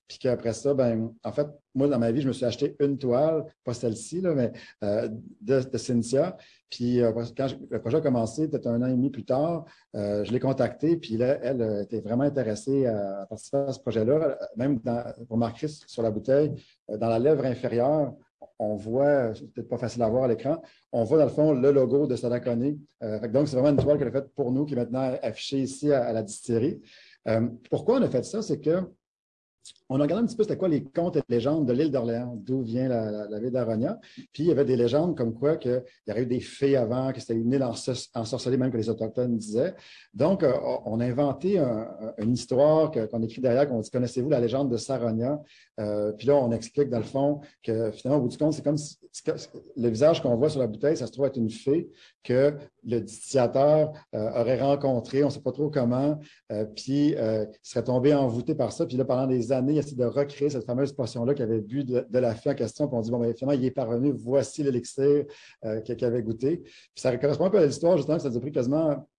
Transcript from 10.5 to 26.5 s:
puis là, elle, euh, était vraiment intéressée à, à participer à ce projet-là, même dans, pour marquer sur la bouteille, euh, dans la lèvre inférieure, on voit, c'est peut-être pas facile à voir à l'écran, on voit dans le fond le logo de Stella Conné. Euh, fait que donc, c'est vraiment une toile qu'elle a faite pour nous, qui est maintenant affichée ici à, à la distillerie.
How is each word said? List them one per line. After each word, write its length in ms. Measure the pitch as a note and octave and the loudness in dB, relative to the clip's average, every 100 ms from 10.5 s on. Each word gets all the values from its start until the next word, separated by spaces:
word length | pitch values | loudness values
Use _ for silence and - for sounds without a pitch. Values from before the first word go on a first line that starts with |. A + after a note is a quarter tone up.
| C3 A#2+ - D3+ E3 | 0 0 0 0 0
puis 220 | C#3 A2 | -2 -2
là, 200 | B2 C#3+ | 0 0
elle, 200 | A#2+ C3 | -2 -2
euh, 220 | A2+ G2+ | -2 -2
était 160 | G2 A2+ | -4 -6
vraiment 240 | G#2 A#2+ | -2 0
intéressée 640 | C#3+ D3 A2 G#2+ - C#3 B2+ | 0 0 -2 -4 -2 0 2
à, 380 | G#2 G2 G2 | 0 -4 -6
à 20 | G2 | -10
participer 320 | G#2+ - C#3 | -12 -4 -2
à 160 | C#3 | -2
ce 60 | C3 | -4
projet-là, 560 | - A2+ A2 D3+ D#3 - - G#2+ | -2 0 2 2 2 -2 -8 -4
même 240 | C3+ B2+ | -2 0
dans, 240 | B2 A#2+ A#2+ - A#2+ | -2 -4 -6 -12 -6
pour 80 | A2+ | -2
marquer 320 | A#2 A#2 D3+ | -2 -2 -8
sur 340 | - - - | -10 -14 -2
la 100 | A2+ | -2
bouteille, 420 | G#2 G2+ C3+ D3+ - - _ - | 0 2 4 4 -2 -14 _ -10
euh, 80 | G#2+ | -4
dans 120 | A2+ | 0
la 100 | A2+ | 2
lèvre 240 | C3+ D3 | 4 4
inférieure, 720 | C3 A#2+ B2 A#2 B2+ D#3 C3+ - _ _ - - | 2 -2 -2 0 2 2 0 -6 _ _ -18 -6
on 160 | G#2+ G#2 | -4 -4
voit, 580 | G#2+ B2 C#3+ C#3+ A#2+ A2 | -4 0 4 4 2 -4
c'est 160 | - | -12
peut-être 180 | - A#2 | -12 -6
pas 80 | A#2+ | -4
facile 240 | A#2+ A2+ | -4 -2
à 60 | A2+ | 0
voir 140 | B2 | 2
à 40 | C3 | 2
l'écran, 340 | A2 C3+ E3 - _ _ | 0 0 -4 -6 _ _
on 120 | A#2+ | -2
voit 140 | A2 D#3 | 2 4
dans 80 | C#3 | 4
le 40 | |
fond 220 | - D3+ | 4 4
le 180 | C3+ C3+ | 6 6
logo 360 | C#3 B2+ C#3 C#3+ | 6 6 4 2
de 80 | A#2+ | 0
Stella 240 | A#2+ A#2+ | -2 -2
Conné. 380 | B2 A#2 C3+ D3+ - - | -2 0 0 -4 -10 -12
Euh, 160 | A2+ G#2+ | -6 -6
fait 80 | A2+ | 0
que 60 | |
donc, 140 | B2 D3 | 2 2
c'est 80 | B2 | 4
vraiment 200 | C#3+ C#3 | 4 4
une 60 | |
toile 140 | B2 D3 | 4 2
qu'elle 120 | B2+ | 2
a 20 | |
faite 180 | B2+ C#3 - | -2 -4 -4
pour 160 | B2 | 0
nous, 140 | C3 D3+ | 0 0
qui 80 | |
est 40 | B2 | -2
maintenant 360 | A#2 B2+ C3 B2+ | -2 0 -2 -2
affichée 380 | A#2+ G#2+ - C#3 | -4 -6 -4 -2
ici 320 | B2+ - D3 | -2 -2 2
à, 140 | C#3 A#2+ | 2 2
à 80 | |
la 100 | A2+ | -2
distillerie. 560 | G2+ - - | -4 -8 -2